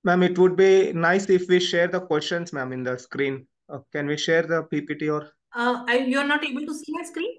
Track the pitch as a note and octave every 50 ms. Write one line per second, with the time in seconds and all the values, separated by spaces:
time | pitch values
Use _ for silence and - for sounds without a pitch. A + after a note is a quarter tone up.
0 | - F#3 F3 F#3 F3+ F3 F3+ F3+ F#3 F#3 F3+ F#3 F#3+ F#3+ F#3+ F#3+ F#3+ - - E3
1 | E3+ E3 F3+ G3 G3 - F#3 F3+ F3+ - F3+ F3+ F3+ - - E3+ F3 E3+ F3 F3+
2 | F3+ - D#3+ D3+ D3+ - F3+ E3+ E3+ E3+ - C#3 B2+ B2+ C3 B2+ B2+ B2+ B2+ B2+
3 | - _ - C3+ C#3 C#3 C3+ C3+ C3 _ _ _ _ _ C#3 C#3 _ _ - D3
4 | C#3+ C#3+ D3+ D3 - - E3 E3 E3 D#3 E3 D#3+ D#3 - - D3 C#3+ - D3+ D3
5 | D#3 D3+ D3+ D3+ D3+ - _ _ _ _ - A#3+ A#3+ B3 B3 A#3+ - - A#3+ C4
6 | C4+ B3+ C4 C#4 C#4 C#4+ D4 D4 D4+ C#4+ B3 C#4+ D4+ D#4+ D4 - - - D#4 E4+
7 | E4+ - - D#4+ F4 A#4+ A#4